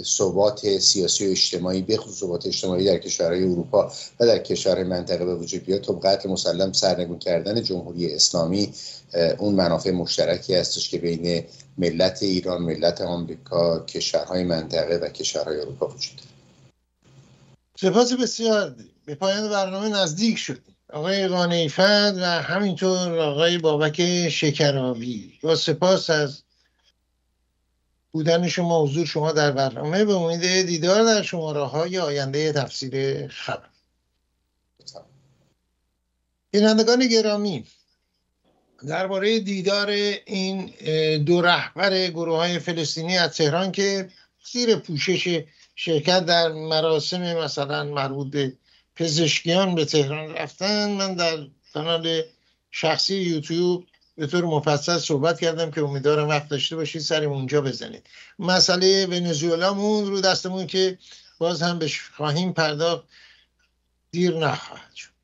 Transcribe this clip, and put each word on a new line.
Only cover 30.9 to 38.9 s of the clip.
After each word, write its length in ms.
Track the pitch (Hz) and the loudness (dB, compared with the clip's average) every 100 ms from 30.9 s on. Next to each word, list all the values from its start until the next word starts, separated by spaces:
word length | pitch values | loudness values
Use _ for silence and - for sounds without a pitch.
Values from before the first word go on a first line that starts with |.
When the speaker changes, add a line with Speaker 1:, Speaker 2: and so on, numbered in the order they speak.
| 202 | 4
Speaker 2:
در 180 | 226 214 | 6 4
شماره‌های 800 | 180 175 156 147 135 143 170 185 | 0 -4 -4 -2 -2 -2 -2 -2
آیندهٔ 520 | 160 143 139 143 156 | -2 -2 -2 -2 0
تفسیر 760 | 147 135 - 135 135 135 139 135 | 0 -4 -6 -6 -4 -2 -4 -8
خبر. 420 | - - 110 - _ _ _ _ _ _ _ _ _ _ _ - 82 - _ _ _ _ _ _ _ _ _ _ _ _ _ _ | -10 -8 -8 -10 _ _ _ _ _ _ _ _ _ _ _ -20 -20 -20 _ _ _ _ _ _ _ _ _ _ _ _ _ _
بینندگان 560 | 202 214 220 226 247 254 | 4 6 6 6 4 4
گرامی، 560 | 226 220 208 208 143 - _ _ _ _ _ _ _ _ _ _ _ | 4 2 0 -2 -4 -8 _ _ _ _ _ _ _ _ _ _ _
دربارهٔ 520 | 135 | -8